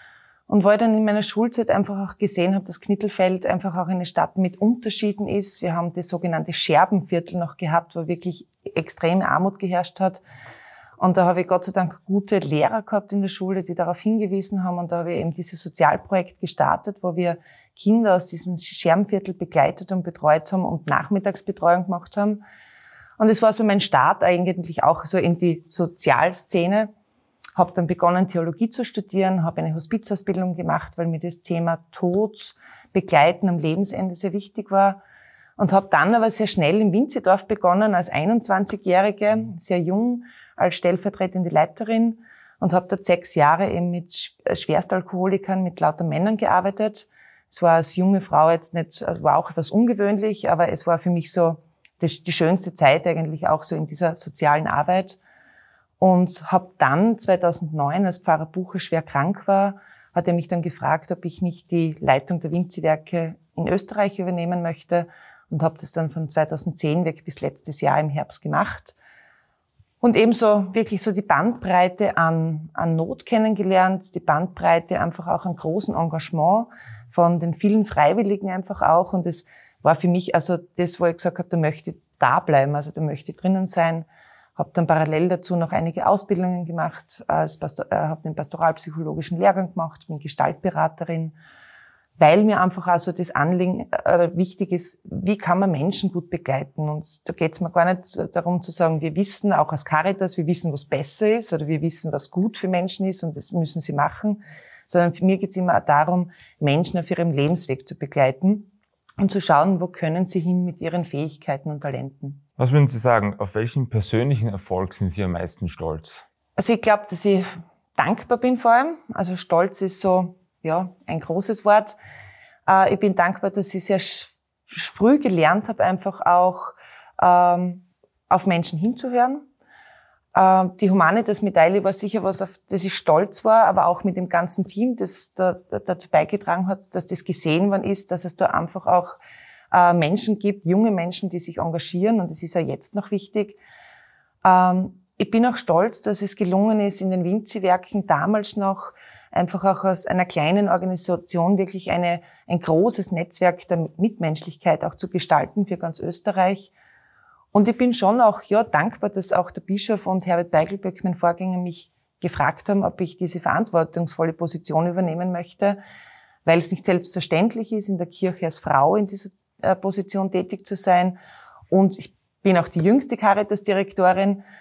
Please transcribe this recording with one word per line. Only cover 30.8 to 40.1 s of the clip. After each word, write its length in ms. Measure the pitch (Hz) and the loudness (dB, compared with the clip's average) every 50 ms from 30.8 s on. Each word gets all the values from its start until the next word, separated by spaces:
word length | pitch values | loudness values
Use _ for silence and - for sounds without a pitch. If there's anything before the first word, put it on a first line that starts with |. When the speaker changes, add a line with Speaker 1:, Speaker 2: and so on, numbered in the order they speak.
| - - - | -4 -6 -8
Speaker 1:
weil 100 | - 170 | -4 -4
mir 120 | 170 165 160 | -4 -4 -4
das 220 | 175 175 170 - | -6 -8 -8 -8
Thema 440 | - - 175 170 170 165 165 165 _ _ | -6 -6 -4 -2 -2 -2 -4 -4 _ _
Tod, 640 | - - 185 175 180 202 214 208 - - - - - _ - - - - - _ | -8 -4 -2 0 0 0 -2 -2 -2 -2 -2 -2 -4 _ -16 -20 -20 -20 -10 _
Begleiten 560 | - 190 190 - 165 147 147 170 185 - 202 | -4 -4 0 2 4 4 4 4 2 0 0
am 120 | 185 175 160 | 0 0 0
Lebensende 540 | 156 156 160 190 202 - - - 190 185 175 | 0 -2 0 0 0 -2 -2 -4 -6 -4 -4
sehr 200 | 165 - 190 175 | -4 -4 -4 -4
wichtig 380 | 202 196 - _ 220 208 - | -6 -8 -10 _ -12 -6 0
war. 320 | 196 196 196 196 196 196 _ _ _ - - _ _ _ _ _ _ | 2 4 4 4 2 -2 _ _ _ -20 -20 _ _ _ _ _ _
Und 160 | - 202 139 | 0 2 2
hab 180 | 190 196 196 - | 2 2 2 2
dann 260 | - 147 156 190 233 | 2 2 4 4 4
aber 140 | 226 220 220 | 4 4 4
sehr 180 | 214 - 214 | 2 2 2
schnell 340 | 202 - 190 151 147 185 214 | 0 0 2 2 4 4 4
in 100 | 220 196 | 2 2
Winzedorf 560 | 170 220 277 254 - 240 - 185 190 190 - | 2 2 2 2 2 2 4 4 4 4 2
begonnen, 480 | - 214 - - 175 180 202 214 214 196 | -2 -2 2 2 4 4 4 4 2 2
als 140 | 175 170 - | 2 0 0
einundzwanzigjährige, 1400 | - 143 156 202 233 226 - - 196 190 202 - 208 196 - 190 175 185 196 214 202 - 208 208 220 220 - - 180 | 0 0 2 2 2 2 2 2 2 0 0 -2 -4 -4 0 2 4 4 4 2 0 0 0 2 2 0 -2 -6 -8
sehr 240 | 165 - - 185 180 | -6 -4 -2 0 0
jung, 460 | 160 175 190 214 233 247 | 0 0 0 0 0 0